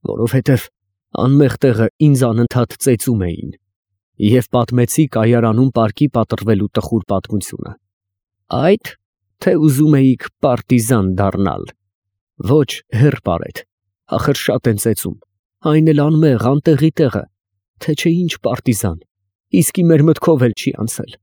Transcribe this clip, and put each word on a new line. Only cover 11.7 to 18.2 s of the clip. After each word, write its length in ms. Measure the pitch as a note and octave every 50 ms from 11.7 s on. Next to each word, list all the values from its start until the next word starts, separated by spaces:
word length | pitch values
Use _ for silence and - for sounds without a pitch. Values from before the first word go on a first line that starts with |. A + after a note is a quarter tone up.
| - _ _ _ _ _ _ _ _ _ _ _ _ _
«Ոչ, 300 | - F#2+ C3+ D#3 C#3+ - - - _ _
հեր 260 | - G#2+ C3 D3+ C#3 -
պարետ, 460 | _ - F2 E2+ - - - - - _ _ _ _ _ _ _ _ _
ախր 280 | - - - - A#2 -
շատ 300 | - - G#2+ C3 _ C3+
են 100 | A2 G2+
ծեծում, 380 | - A#2 G#2+ - - F#2+ - - _ _ _ _ _ _ _ _ _
այն 240 | D#3+ D3+ D#3 D#3 D#3+
էլ 120 | D#3 D3
անմեղ, 440 | C#3+ D3+ D#3+ D#3 D#3+ D#3 C3 A2 G2+
անտեղի 460 | A#2+ C#3 D3 - - D#3 C3+ D3 D#3+
տեղը, 320 | - - D#3+ B2+ - G2+ - _ _ _ _ _ _ _ _ _ _ _
թե 120 | - - D3+
չէ 180 | - - E3+
ինչ 220 | E3+ F3